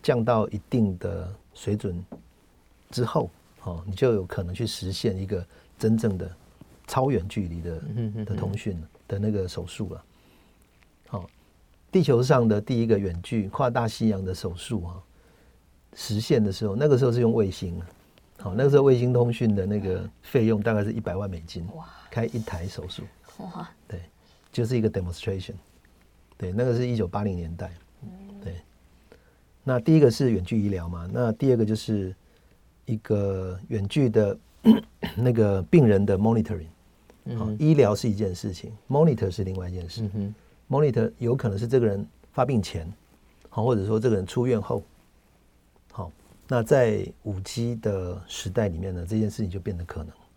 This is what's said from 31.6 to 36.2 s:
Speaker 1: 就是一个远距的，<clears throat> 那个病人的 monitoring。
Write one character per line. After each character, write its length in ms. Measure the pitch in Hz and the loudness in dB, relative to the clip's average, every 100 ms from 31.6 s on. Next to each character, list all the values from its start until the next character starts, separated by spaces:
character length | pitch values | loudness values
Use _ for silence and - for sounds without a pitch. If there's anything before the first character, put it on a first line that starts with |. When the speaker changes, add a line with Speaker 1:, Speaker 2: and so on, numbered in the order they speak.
Speaker 1:
就 100 | 107 | 4
是 400 | 110 - 104 95 92 _ _ _ _ _ _ | 0 0 -2 -2 -10 _ _ _ _ _ _
一 120 | - 110 | -8 -6
个 600 | - 104 98 95 92 90 - | 0 0 0 -2 -6 -10 -6
远 200 | 110 98 | -4 -2
距 200 | 156 127 | 2 4
的， 280 | 110 101 95 _ _ | 4 2 -2 _ _
<clears throat> 540 | 220 220 - _ - 101 | 6 6 4 _ -8 0
那 160 | 123 | 2
个 280 | 113 104 95 | 4 4 2
病 240 | 90 175 120 | 6 6 8
人 180 | 98 | 6
的 120 | 101 | 4
monitoring。 520 | 98 | 4